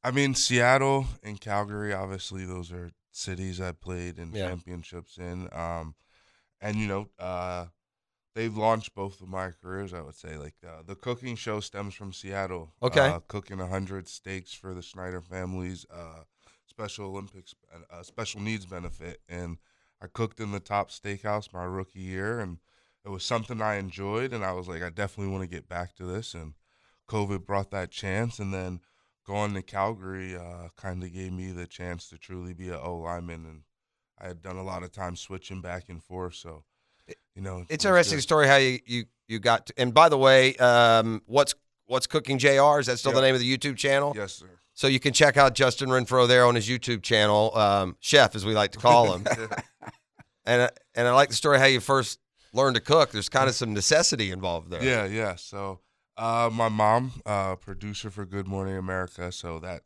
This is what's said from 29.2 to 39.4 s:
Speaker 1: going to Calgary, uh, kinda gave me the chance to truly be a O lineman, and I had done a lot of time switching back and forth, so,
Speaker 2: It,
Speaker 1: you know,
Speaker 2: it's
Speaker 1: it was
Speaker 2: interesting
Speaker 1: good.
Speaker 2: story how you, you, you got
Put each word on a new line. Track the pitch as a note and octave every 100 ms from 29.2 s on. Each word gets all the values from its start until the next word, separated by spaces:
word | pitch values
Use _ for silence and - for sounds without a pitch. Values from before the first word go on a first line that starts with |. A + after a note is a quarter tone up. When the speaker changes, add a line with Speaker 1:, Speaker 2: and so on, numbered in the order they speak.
Speaker 1:
going | - G2+ G#2
to | G2
Calgary, | - G2 G2 G#2+ F#2 F#2+ F#2 F2+
uh, | F2 F2 E2+ _
kinda | G2 F2+ F2+
gave | F2 F#2
me | F#2 F#2
the | F2 F2
chance | - F2+ F2 -
to | E2
truly | - F#2 F2+
be | F2 F2+
a | E2+
O | D#2 E2+
lineman, | E2 F2 E2+ E2 D#2+
and | D#2 D2+ _ _ _ _ _
I | F#2+
had | E2+
done | F#2 F#2
a |
lot | F#2+ F2+
of | F2+
time | - F2+ F2
switching | - F#2+ - F#2+
back | F2 F2+ F2
and | E2+
forth, | _ F#2 F2+
so, | - E2+ D#2 _ _ _ _ _
Speaker 2:
It, | - _
Speaker 1:
you | G2
know, | F#2+ F#2
Speaker 2:
it's | F2+
Speaker 1:
it |
was | D#3
Speaker 2:
interesting | G3+ F3+ E3+ D3+
Speaker 1:
good. |
Speaker 2:
story | - D#3 C#3
how | C#3
you, | C3 B2+
you, | - A#2+ A2 _ _
you |
got | A2